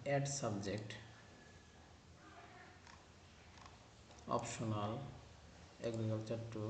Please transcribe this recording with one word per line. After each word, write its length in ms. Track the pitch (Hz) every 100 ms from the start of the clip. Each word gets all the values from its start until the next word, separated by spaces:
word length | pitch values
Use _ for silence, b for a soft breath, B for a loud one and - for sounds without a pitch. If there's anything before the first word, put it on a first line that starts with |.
অ্যাড 220 | - 139 139 -
সাবজেক্ট, 500 | 120 101 98 101 - - - - - - - - - - - - - - 320 330 359 359 349 349 - - - - - - - - - - - - - - -
অপশনাল, 640 | 123 - - 117 107 104 120 139 - - - - - - - 117
এগ্রিকালচার 500 | 113 113 110 - 113 -
টু 120 | 110 107